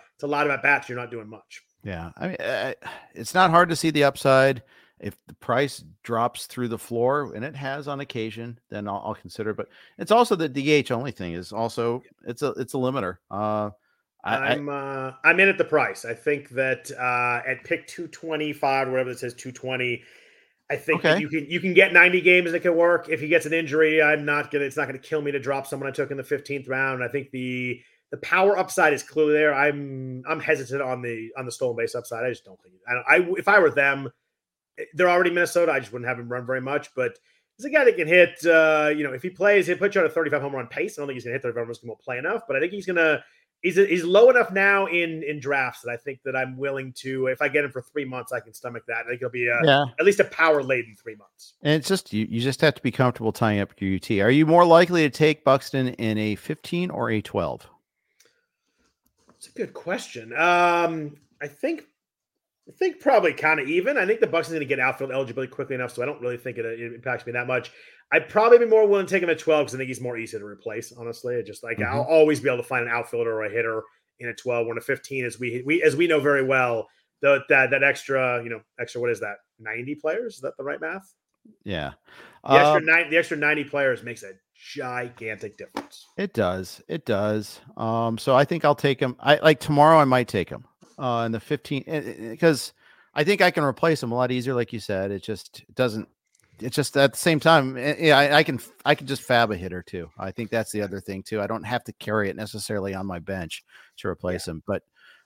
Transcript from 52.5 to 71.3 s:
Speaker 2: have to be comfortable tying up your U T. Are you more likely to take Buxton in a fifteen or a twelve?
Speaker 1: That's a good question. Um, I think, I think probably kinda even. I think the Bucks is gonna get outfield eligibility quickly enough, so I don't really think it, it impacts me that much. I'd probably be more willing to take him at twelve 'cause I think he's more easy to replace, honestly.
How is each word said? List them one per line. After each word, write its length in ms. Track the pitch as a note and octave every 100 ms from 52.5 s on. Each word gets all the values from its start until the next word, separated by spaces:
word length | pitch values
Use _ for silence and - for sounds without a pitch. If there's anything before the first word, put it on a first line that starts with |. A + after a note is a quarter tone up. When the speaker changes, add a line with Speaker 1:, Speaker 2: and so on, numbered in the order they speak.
| C3
Speaker 2:
have 120 | D#3
to 80 | -
be 80 | B2
comfortable 400 | - B2+ - A2
tying 300 | - A2+ G#2
up 100 | G2 -
your 120 | G2
U 100 | F#2+
T. 200 | - G#2
Are 100 | G#2
you 140 | C#3+ D#3
more 180 | E3+
likely 380 | F3 E3 F3+ F3
to 80 | D3
take 340 | - D#3 D3
Buxton 460 | C#3 C3+ - C3+ B2+
in 280 | - A2+ G#2+
a 160 | G#2+
fifteen 560 | G2+ - D3+ - F3 F3+
or 200 | - A#2
a 100 | A2
twelve? 440 | - G2 D#2+ A#1+ - _ _ _ _ _ _ _ _ _ _ _ _ _ _ _ _
Speaker 1:
That's 200 | _ -
a 40 |
good 200 | - G#3
question. 640 | - E3 G3 - B2 A2
Um, 800 | C3+ E3+ F3 F3 E3+ E3+ D#3+ D3+ - _ -
I 60 | D3
think, 400 | - C#4 E4 - _ _ _ _ _ _ _ -
I 40 |
think 280 | - F#4 -
probably 320 | C#4 B3 F3
kinda 300 | - D#3 D#3
even. 320 | C3+ F3 G#3+ C#4+
I 80 |
think 160 | F#3+ A3+
the 60 | -
Bucks 220 | E3 D#3
is 40 |
gonna 140 | D#3+ C3
get 120 | C3
outfield 340 | B2+ B2+ C3+
eligibility 380 | C3+ B2+ A#2+ B2+
quickly 240 | - C3
enough, 200 | B2+ B2
so 80 | B2
I 40 | B2+
don't 140 | C#3+
really 160 | B2 A#2+
think 220 | B2+ A#2
it, 80 | A2+
it 260 | A#2 A#2
impacts 300 | A#2 B2+ A#2+
me 80 | B2
that 140 | A#2+ B2
much. 260 | B2+ - - - - -
I'd 160 | D#3+ D#3+
probably 300 | G#3 A#3 A#3+
be 80 | A#3
more 200 | A3 G#3+
willing 200 | G3+ F#3
to 40 |
take 120 | F#3+
him 80 | F3
at 80 | D#3
twelve 280 | - D3+ C3
'cause 80 |
I 40 | C3
think 100 | C3
he's 120 | A#2+
more 180 | B2 A#2
easy 200 | A2 A2
to 60 |
replace, 480 | G#2 G2+ A2+ A2 -
honestly. 440 | A#2+ A#2 A2+ B2